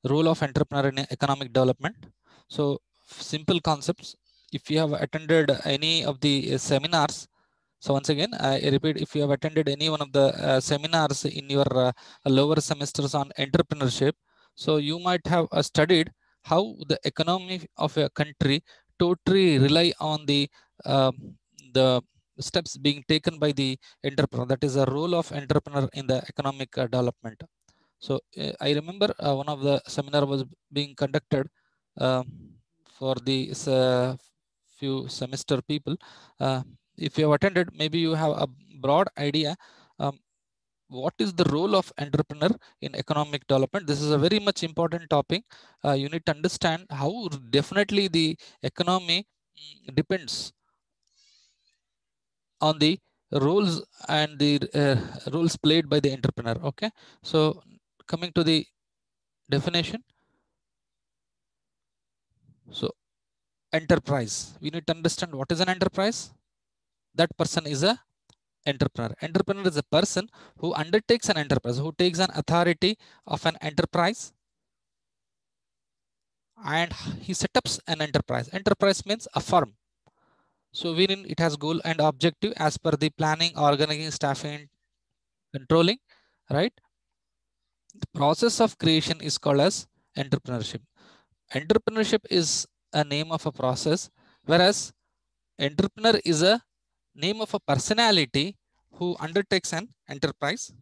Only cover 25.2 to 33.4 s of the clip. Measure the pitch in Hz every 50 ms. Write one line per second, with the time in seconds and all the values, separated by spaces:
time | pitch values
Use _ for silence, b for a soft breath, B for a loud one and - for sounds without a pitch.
25.2 | 165 - 160 143 139 131 147 147 - 147 143 143 135 127 - 143 135 127 131 127
26.2 | - - - - 143 139 135 135 135 _ - 139 127 117 117 127 123 120 - _
27.2 | - 113 110 _ - _ _ _ _ _ _ _ _ _ _ _ - - 135 -
28.2 | _ _ _ - 147 - - - - 143 147 147 151 170 185 202 202 208 - -
29.2 | - - 139 135 139 151 151 135 135 143 139 131 - - - - 139 139 143 147
30.2 | 143 135 139 135 131 127 - _ _ _ 143 143 143 143 131 - 143 139 135 156
31.2 | _ _ - 135 135 - _ _ _ _ _ _ _ _ _ - 131 131 131 127
32.2 | 127 - - - - - - _ _ _ _ _ _ _ _ _ 135 131 131 123
33.2 | 120 131 135 131